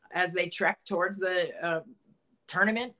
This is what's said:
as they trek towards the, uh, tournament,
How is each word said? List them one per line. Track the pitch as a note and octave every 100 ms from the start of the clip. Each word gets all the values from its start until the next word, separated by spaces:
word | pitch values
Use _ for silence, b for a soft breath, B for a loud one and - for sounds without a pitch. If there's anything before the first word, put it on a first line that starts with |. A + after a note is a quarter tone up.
| -
as | E3+ F3+
they | F3+ F3
trek | - F#3+ F#3+
towards | - F#3 F#3+ G3
the, | F#3 F3+ D#3+ -
uh, | E3+ D#3+ G#3+ - _ _ _ _ -
tournament, | F3+ G3+ A3 B3